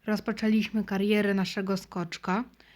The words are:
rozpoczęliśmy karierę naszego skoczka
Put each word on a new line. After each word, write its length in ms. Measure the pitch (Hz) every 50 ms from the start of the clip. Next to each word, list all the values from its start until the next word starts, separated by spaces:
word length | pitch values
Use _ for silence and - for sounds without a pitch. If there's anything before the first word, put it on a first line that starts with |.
| _
rozpoczęliśmy 760 | - 214 208 - - 214 220 220 220 220 220 214 - - 220 202
karierę 500 | - 202 196 196 208 214 208 208 202 196
naszego 420 | 196 185 185 - 208 190 190 196
skoczka 680 | 185 - - - 185 175 170 - - - 185 185 214 254 - - - - - -